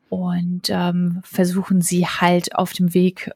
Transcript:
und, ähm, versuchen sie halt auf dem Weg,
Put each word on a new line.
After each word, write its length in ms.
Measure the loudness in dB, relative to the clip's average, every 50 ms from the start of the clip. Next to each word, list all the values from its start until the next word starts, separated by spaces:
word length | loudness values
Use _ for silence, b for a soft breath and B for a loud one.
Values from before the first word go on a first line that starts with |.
| _
und, 640 | _ -6 -4 -4 -2 -2 -2 -2 -4 -4 -4 -4 -4
ähm, 500 | -2 -2 0 0 0 0 0 0 -2 -4
versuchen 600 | -8 -4 -2 0 0 2 0 -2 0 2 2 2
sie 260 | 2 2 2 0 0
halt 480 | 0 0 0 2 2 4 2 0 -2 -4
auf 180 | -4 -4 -4 -2
dem 220 | 0 0 2 4
Weg, 340 | 4 4 2 2 -2 -10 -16 -10